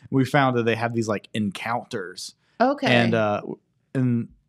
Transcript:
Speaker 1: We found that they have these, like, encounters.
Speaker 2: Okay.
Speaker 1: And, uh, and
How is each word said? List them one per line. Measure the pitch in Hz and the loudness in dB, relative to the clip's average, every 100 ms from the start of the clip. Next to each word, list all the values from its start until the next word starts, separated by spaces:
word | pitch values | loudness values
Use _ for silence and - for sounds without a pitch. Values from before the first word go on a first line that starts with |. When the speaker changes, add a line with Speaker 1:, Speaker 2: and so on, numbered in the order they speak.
| - | -2
Speaker 1:
We | 131 131 | 0 2
found | 143 135 120 | 4 4 2
that | |
they | 113 110 | 2 0
have | 117 | -2
these, | 117 110 | -2 -2
like, | 101 - - | -4 -6 -4
encounters. | 101 - 110 120 - 117 90 90 - - _ - | -4 -4 -6 -6 -6 -10 -10 -14 -16 -18 _ -2
Speaker 2:
Okay. | 247 285 262 | 0 0 2
Speaker 1:
And, | 120 117 | 4 4
uh, | 113 107 104 - - _ _ _ | 2 0 -2 -6 -12 _ _ _
and | 135 127 117 113 _ | -2 0 0 -4 _